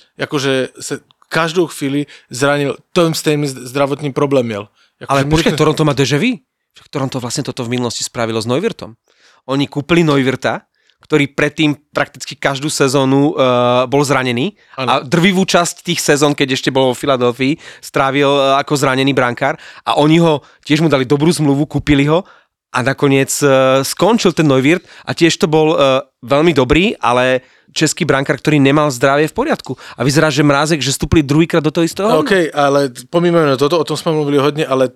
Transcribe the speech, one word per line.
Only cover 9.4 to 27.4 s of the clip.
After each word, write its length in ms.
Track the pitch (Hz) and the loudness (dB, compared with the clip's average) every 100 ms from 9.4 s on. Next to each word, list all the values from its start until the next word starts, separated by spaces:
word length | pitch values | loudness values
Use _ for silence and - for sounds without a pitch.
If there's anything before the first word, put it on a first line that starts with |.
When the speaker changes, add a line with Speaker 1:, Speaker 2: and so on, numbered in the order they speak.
| - | -6
Speaker 2:
Oni 200 | 135 139 | -4 -2
kúpili 360 | 147 - 170 | -6 0 2
Neuwirtha, 600 | 160 139 131 127 117 147 - _ _ _ | 2 2 0 -2 -4 -4 -8 _ _ _
ktorý 260 | _ 151 143 | _ 0 0
predtým 480 | - 147 - 156 143 _ | -2 -4 0 0 -2 _
prakticky 480 | 147 143 135 - - | -4 -4 -8 -16 -6
každú 320 | 143 139 151 | -4 -4 -6
sezónu, 640 | - 139 139 131 139 143 | 0 2 2 2 2 2
e, 20 | - 131 123 123 123 127 | 2 2 2 2 2 2
bol 160 | 139 | 0
zranený 500 | 143 135 131 120 170 - _ - | 0 0 0 -2 -4 -8 _ -8
Speaker 1:
Áno. 100 | - | -2
Speaker 2:
a 80 | 135 | -2
drvivú 420 | 143 170 185 190 | 0 0 2 2
časť 400 | 185 180 170 - | 2 0 0 -4
tých 160 | - 170 | -6 -4
sezón, 320 | - 147 147 | 0 2 2
keď 220 | 143 139 | 0 -2
ešte 180 | 131 - | -2 -2
bol 160 | 131 131 | 0 0
vo 80 | |
Filadelfii, 640 | 123 143 131 123 120 131 160 - - | 0 -2 0 0 0 -2 -2 -8 -20
strávil, 480 | - 143 135 139 139 | -6 -2 0 2 2
e, 120 | 143 135 | 2 2
ako 220 | 139 139 147 | 0 0 -2
zranený 340 | 135 131 135 | 0 0 0
brankár 460 | 135 123 120 139 156 - - | 0 0 -2 -4 -4 -12 -10
a 140 | - 131 | -4 0
oni 240 | 151 165 | 4 4
ho, 180 | 170 147 - _ | 4 0 -4 _
tiež 160 | - 156 | -4 0
mu 80 | 160 | 2
dali 160 | 139 | 0
dobrú 300 | 127 143 156 | 0 0 2
zmluvu, 340 | 147 151 139 151 | 0 0 0 -2
kúpili 400 | 143 - 139 143 | -4 0 2 2
ho 160 | 165 - _ _ _ _ | 0 -2 _ _ _ _
a 100 | 120 | -4
nakoniec, 520 | 123 135 143 135 135 - | -4 0 2 2 0 0
e, 120 | 143 135 131 131 | 2 4 4 2
skončil 480 | 135 - 180 226 190 | -2 0 0 2 0
ten 160 | 170 156 | 0 2
Neuwirth 400 | 135 135 180 - - | 2 2 0 -4 -14
a 80 | - | -10
tiež 240 | 127 165 | 0 0
to 140 | - 175 | 2 0
bol, 240 | 156 156 | 2 2
e, 60 | 170 139 131 - _ | 2 2 0 -2 _
veľmi 320 | 117 139 170 | -2 2 2
dobrý, 420 | 139 123 147 196 - | 2 2 2 0 0
ale 440 | 113 123 127 127 | 0 2 2 0